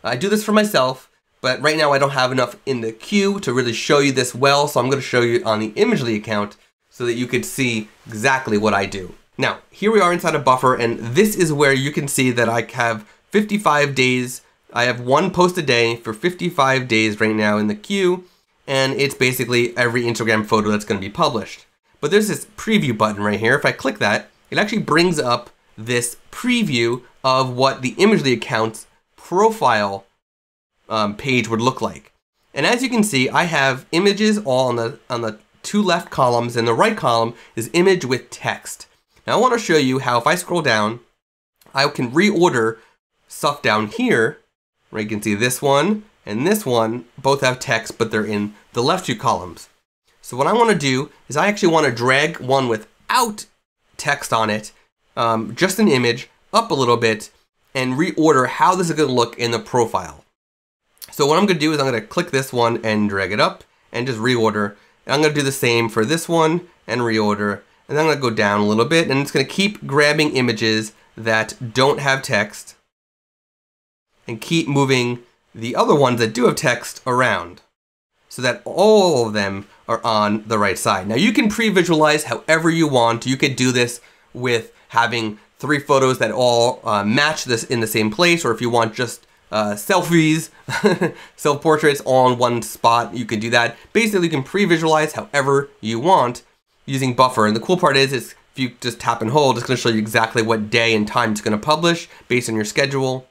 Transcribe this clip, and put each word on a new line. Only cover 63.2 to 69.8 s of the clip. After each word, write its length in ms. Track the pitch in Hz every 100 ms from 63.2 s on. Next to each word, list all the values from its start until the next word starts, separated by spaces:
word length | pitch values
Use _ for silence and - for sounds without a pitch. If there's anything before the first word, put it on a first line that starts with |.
| 92
it 100 | 107
up 220 | 165 - - _ _
and 140 | 113 127
just 120 | 110
reorder. 580 | 120 123 110 107 101 - _ _
And 100 | -
I'm 60 | 135
gonna 140 | 156
do 80 | 147
the 100 | 135
same 380 | 131 123 117 113
for 160 | 113 110
this 200 | 165 -
one 400 | 165 160 170 175 _ -
and 160 | 120
reorder. 580 | 120 110 104 101 104 98 _ _ -
And 120 | 139
then 80 | 160
I'm 60 |
gonna 80 | 143
go 100 | 127
down 300 | 110 104 104
a 60 | 104
little 200 | 107 120
bit, 240 | 165 165
and 100 | 135
it's 100 | 143
gonna 140 | 147
keep 420 | 135 - 202 208